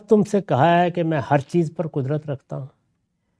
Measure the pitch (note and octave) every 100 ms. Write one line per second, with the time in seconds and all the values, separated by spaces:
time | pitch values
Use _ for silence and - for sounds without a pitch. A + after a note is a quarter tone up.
0 | - G#3+ - G3+ F#3+ B2+ D#3+ E3+ F3 F3
1 | D#3+ D#3 B2 C#3+ C3 F3 D#3 - D#3+ D3
2 | B2+ D3+ D3 C#3+ _ - C3+ _ _ _
3 | _ _ _ _